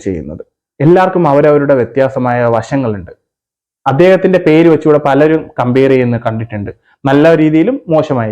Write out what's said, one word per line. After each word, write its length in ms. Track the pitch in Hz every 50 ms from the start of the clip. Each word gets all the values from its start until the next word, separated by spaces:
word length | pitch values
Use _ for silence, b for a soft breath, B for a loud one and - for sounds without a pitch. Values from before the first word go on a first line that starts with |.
| -
ചെയ്യുന്നത്. 360 | 101 92 80 67 73 78 - - _ _ _ _ _ _ - 143
എല്ലാവർക്കും 400 | 156 180 185 185 185 185 185 175 147
അവരവരുടെ 420 | 139 143 147 151 147 147 143 143 143 131
വ്യത്യാസമായ 680 | 117 - - 135 131 131 131 135 127 123 123 123 120 117 117
വശങ്ങളുണ്ട്. 560 | 113 110 - 143 139 131 113 104 98 85 - - _ _ _ _ _ _ _ _ _ _ _ _ _ - 139
അദ്ദേഹത്തിന്റെ 480 | 135 139 175 185 190 180 - 196 185 175 -
പേര് 220 | 156 156 160 170 170 160
വെച്ചുകൂടെ 260 | 151 - 156 147 143 147 143
പലരും 340 | 139 139 151 156 160 160 143 - - -
കമ്പയർ 300 | 123 123 123 131 135 135 131
ചെയ്യുന്നത് 260 | 127 127 120 120 117 - 113
കണ്ടിട്ടുണ്ട്, 420 | 110 113 113 - 107 104 101 - - _ _ _ _ _ - 139
നല്ല 280 | 139 143 151 165 165 165
രീതിയിലും 340 | 160 156 151 160 170 233 269 277 - 185 160
മോശമായ 360 | 202 190 - 143 123 113 107